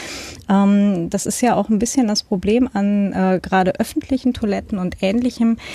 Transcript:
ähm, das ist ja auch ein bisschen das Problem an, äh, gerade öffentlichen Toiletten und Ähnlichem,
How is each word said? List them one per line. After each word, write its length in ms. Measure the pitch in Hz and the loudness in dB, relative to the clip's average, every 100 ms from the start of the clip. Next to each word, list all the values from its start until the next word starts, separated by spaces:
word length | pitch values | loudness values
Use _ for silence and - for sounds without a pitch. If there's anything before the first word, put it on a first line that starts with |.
| - - - - - | -12 -14 -14 -12 0
ähm, 580 | 196 196 202 202 185 170 | 2 4 4 4 0 -2
das 160 | 196 | -4
ist 160 | - - | -4 -2
ja 140 | 240 | 0
auch 140 | 196 202 | 2 2
ein 100 | 214 | 0
bisschen 300 | 233 - 233 | 0 0 2
das 140 | 208 | 0
Problem 460 | - 196 190 226 254 | -2 -2 2 2 2
an, 400 | 202 202 202 196 | 0 0 2 0
äh, 280 | - 190 185 | 0 0 0
gerade 380 | - 190 185 - | 0 0 2 0
öffentlichen 560 | 220 - - 262 254 | -2 -4 -2 -2 0
Toiletten 440 | 240 214 196 - 202 | -2 -2 -4 -4 -4
und 240 | 180 - | -4 -2
Ähnlichem, 540 | 190 220 247 - 226 226 - | -2 0 0 0 0 0 -4